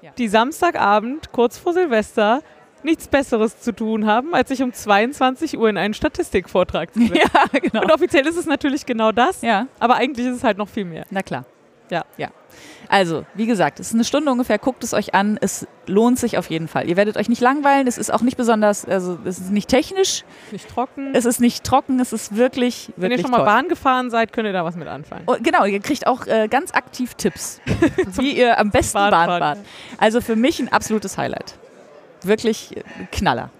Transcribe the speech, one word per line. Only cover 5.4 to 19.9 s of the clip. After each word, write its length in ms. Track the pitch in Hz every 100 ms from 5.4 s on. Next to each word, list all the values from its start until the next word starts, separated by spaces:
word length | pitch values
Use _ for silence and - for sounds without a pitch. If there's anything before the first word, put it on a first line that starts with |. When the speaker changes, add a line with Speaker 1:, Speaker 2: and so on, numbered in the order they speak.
| 320 -
Speaker 2:
Uhr 100 | 220
in 80 | 202
einen 160 | 190
Statistikvortrag 1000 | 214 302 - 339 202 175 190 185 180 165
zu 60 | -
setzen.“ 140 | 233 -
Speaker 1:
<laughs> 360 | 349 - 285
Ja, 60 | 302
genau. 220 | 262 220
Speaker 2:
Und 80 | 359
offiziell 340 | 311 339 302 277
ist 120 | 339
es 80 | 330
natürlich 400 | - 285 277 -
genau 260 | 226 220
das, 300 | 214 254 381
Speaker 1:
Ja. 260 | 233 202 254 _
Speaker 2:
aber 160 | 233 240
eigentlich 320 | 254 254 247
ist 100 | 247
es 60 |
halt 140 | 240 202
noch 120 | 208
viel 160 | - 185
mehr. 200 | 160 -
Speaker 1:
Na 120 | 190
klar. 220 | 190 139 127 _ _ _ _
Speaker 2:
Ja. 140 | 170 - -
Speaker 1:
Ja. 120 | 147 - _ - - - -
Also, 360 | 202 180 156 -
wie 120 | 180 220
gesagt, 340 | 220 151 -
es 80 | -
ist 40 |
eine 100 | 226
Stunde 280 | 233 285 302
ungefähr, 260 | 247 254 208
guckt 260 | - 247
es 100 | 226
euch 200 | - 208
an, 240 | 180 202 214
es 260 | 202 - - _ -
lohnt 300 | 190 233 247
sich 180 | 240 185
auf 120 | 175
jeden 180 | 160 160
Fall. 200 | 139 -
Ihr 80 | 175
werdet 180 | 208 208
euch 100 | 208
nicht 120 | 240
langweilen, 460 | 240 285 285 277 262
es 100 | -
ist 140 | -
auch 80 | 214
nicht 140 | 240 -
besonders, 480 | 233 220 214 208 -
also 320 | 190 180 175 -
es 140 | 180
ist 120 | 185
nicht 180 | 208 -
technisch. 540 | 254 302